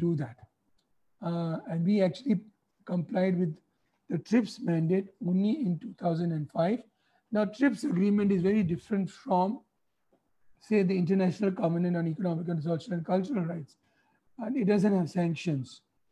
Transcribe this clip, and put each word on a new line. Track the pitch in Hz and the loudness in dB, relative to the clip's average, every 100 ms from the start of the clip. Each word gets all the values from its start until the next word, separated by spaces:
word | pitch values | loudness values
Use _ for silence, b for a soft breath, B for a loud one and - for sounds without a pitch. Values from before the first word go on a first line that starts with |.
| 170 | 0
do | 165 | 0
that. | 127 - - _ _ _ _ _ _ - | -4 -12 -20 _ _ _ _ _ _ -10
Uh, | 170 170 165 160 - | -4 -4 -4 -6 -6
and | 165 | -2
we | 170 208 | 2 4
actually | 185 - - 196 - _ _ _ | 2 0 0 -2 -2 _ _ _
complied | - 180 156 190 185 180 | -6 -4 -2 0 2 2
with | 180 156 _ _ _ _ - | -2 -4 _ _ _ _ -6
the | 165 | -6
trips | - 226 202 - | 0 2 2 -4
mandate | - 165 160 185 196 - 175 | -2 0 2 0 -2 -6 -2
only | 185 202 302 | 0 0 0
in | 214 165 | -2 -4
two | 220 - | -8 -6
thousand | 180 165 175 | -4 -2 -2
and | 156 147 | -4 -4
five. | - 165 240 - _ _ _ _ | -2 0 0 -6 _ _ _ _
Now, | 214 | -2
trips | 208 - 277 220 | -2 2 0 2
agreement | - 175 202 208 202 | -2 2 2 4 4
is | 196 | 2
very | 185 214 | 2 2
different | 175 170 - 202 180 | 0 -2 -2 -2 -4
from, | - 269 185 190 269 _ _ _ _ _ _ _ _ - _ | -6 -2 0 0 -4 _ _ _ _ _ _ _ _ -20 _
say, | - 214 | 0 4
the | 185 190 | 4 2
International | 170 196 185 - 202 | 2 2 2 2 0
Covenant | 190 175 170 175 175 | 2 0 2 0 0
on | 165 | -2
Economic | 156 180 165 170 | -2 -2 -2 -2
and | 170 | -2
Social | 151 165 - | -2 -4 -4
and | 175 | -6
Cultural | 160 185 190 240 | -2 -2 0 -2
Rights. | 165 170 139 _ _ _ _ _ _ - | -2 -6 -12 _ _ _ _ _ _ -10
And | 220 269 | -6 0
it | 190 | 2
doesn't | 208 202 196 | 4 4 2
have | 160 | 0
sanctions. | 180 170 160 175 143 120 - _ _ _ | 0 -2 -2 -2 -4 -4 -14 _ _ _